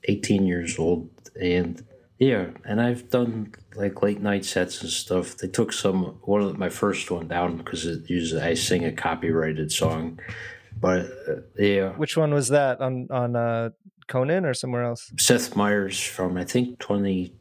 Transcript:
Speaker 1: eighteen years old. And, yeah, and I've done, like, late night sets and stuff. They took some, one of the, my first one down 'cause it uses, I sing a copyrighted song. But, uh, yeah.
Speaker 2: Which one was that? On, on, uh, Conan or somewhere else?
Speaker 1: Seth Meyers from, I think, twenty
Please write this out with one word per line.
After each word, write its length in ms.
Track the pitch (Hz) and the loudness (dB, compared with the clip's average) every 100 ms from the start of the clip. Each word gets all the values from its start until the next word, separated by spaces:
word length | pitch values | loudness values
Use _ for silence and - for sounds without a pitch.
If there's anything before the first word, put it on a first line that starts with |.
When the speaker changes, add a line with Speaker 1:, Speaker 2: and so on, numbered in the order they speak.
Speaker 1:
eighteen 400 | - 101 - 101 | -2 0 2 4
years 340 | 95 87 85 80 | 4 2 -2 -2
old. 300 | 82 85 80 - - - | 0 0 -2 -18 -20 -4
And, 420 | 90 90 85 - - - _ - | 0 2 0 -4 -14 -20 _ 2
yeah, 320 | 131 110 85 - | 4 4 -2 -8
and 160 | - 107 | -4 0
I've 300 | 120 120 - | 2 0 0
done, 420 | 123 117 110 104 - - | 0 2 -2 -8 -12 -16
like, 260 | 107 101 - | -4 -4 0
late 200 | 101 104 | 0 2
night 240 | 104 101 | 0 0
sets 360 | 92 95 90 - | 0 -2 -2 -4
and 100 | 82 | -6
stuff. 460 | - - 90 85 - | -6 0 -2 -2 -6
They 120 | - | -4
took 240 | - 110 | 0 0
some, 480 | - 98 92 87 - | 2 0 2 -2 -6
one 180 | - 104 | 0 2
of 120 | 101 | 2
the, 60 | 98 | -2
my 100 | 90 | -4
first 420 | - 104 87 - | 0 -2 -2 -4
one 160 | 85 82 | -6 -4
down 340 | 87 90 82 | -2 -2 -2
'cause 200 | - 82 | -6 -6
it 240 | 85 80 - | -4 -6 -4
uses, 320 | 90 80 80 | -2 -2 -2
I 140 | 85 | 0
sing 300 | 80 - 90 | 0 2 2
a 80 | 82 | 0
copyrighted 800 | 78 80 80 82 80 80 78 76 | -2 -4 -2 0 0 0 -2 -2
song. 480 | - 80 80 82 82 - - - - - 107 | 0 0 0 -4 -10 -14 -12 -14 -16 -14 -2
But, 300 | 92 90 87 - - | 2 2 -2 -8 -6
uh, 120 | 87 - - | -6 -6 2
yeah. 320 | 101 98 95 117 | 4 4 0 -2
Speaker 2:
Which 200 | 151 165 | -2 2
one 160 | 151 | 2
was 180 | 143 123 | 2 4
that? 300 | 143 135 123 | 4 4 2
On, 280 | 131 127 127 | -2 -4 -4
on, 240 | 131 123 | -2 0
uh, 360 | 120 117 113 117 - - _ - | 2 2 0 -2 -6 -20 _ -4
Conan 380 | 127 135 185 | 0 2 2
or 100 | 165 | 2
somewhere 300 | 123 131 120 | -2 -2 -2
else? 260 | 120 120 - 147 | -2 -4 -8 0
Speaker 1:
Seth 380 | - 120 - 101 | 4 4 4 2
Meyers 440 | 104 104 98 95 | 4 2 0 -4
from, 360 | - - 92 90 | -6 -2 -2 0
I 80 | |
think, 340 | 87 123 123 123 | 0 0 0 -4
twenty 560 | - 101 98 92 90 - | -2 0 2 0 -2 -10